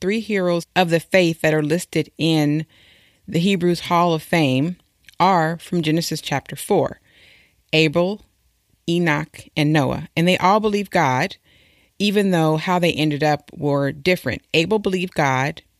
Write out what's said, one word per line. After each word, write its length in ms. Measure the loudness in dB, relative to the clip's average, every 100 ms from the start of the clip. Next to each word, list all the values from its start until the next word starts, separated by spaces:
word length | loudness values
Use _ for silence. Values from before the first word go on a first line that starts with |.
three 180 | -4 -4
heroes 460 | -2 -2 0 -2 -2 0
of 140 | 2
the 100 | 2
faith 420 | 2 2 2 2
that 120 | 0
are 100 | 0
listed 480 | 0 -2 -2 -4 -4 -2
in 480 | 0 2 2 0 -4 _ _ _ _ _ -6
the 120 | -2
Hebrews 420 | 0 2 0 -2
Hall 320 | 0 2 2
of 100 | 0
Fame 540 | 0 0 2 0 -2 -6 _ _ -14 0
are 380 | 2 4 0 -4
from 240 | -4 -2
Genesis 380 | 0 -2 -2 -6
chapter 340 | -6 -6 -6 -12
four, 440 | -2 0 0 -6 _ _ -20 -20 _ _ -2
Abel, 500 | 2 2 2 -2 -4 _ _ _ _ _ _ -2
Enoch, 580 | 0 2 0 -4 -14 -10 -2
and 160 | 2
Noah. 380 | 2 0 -2 -6 -2
And 100 | 0
they 100 | 2
all 200 | 2 2
believed 320 | 0 -4 -2
God, 460 | 0 2 0 -2 -8 _ _ _ _ _ -4
even 320 | 0 2 2
though 260 | 2 2 0
how 220 | 0 0
they 120 | 0
ended 320 | 0 -2 0
up 260 | 0 -2 -6 -6
were 380 | -2 -2 -2
different. 480 | -2 -2 0 -2 -8 _
Abel 260 | -2 0 0
believed 340 | 0 -2 -4
God, 480 | -2 0 0 -2 -6 _ _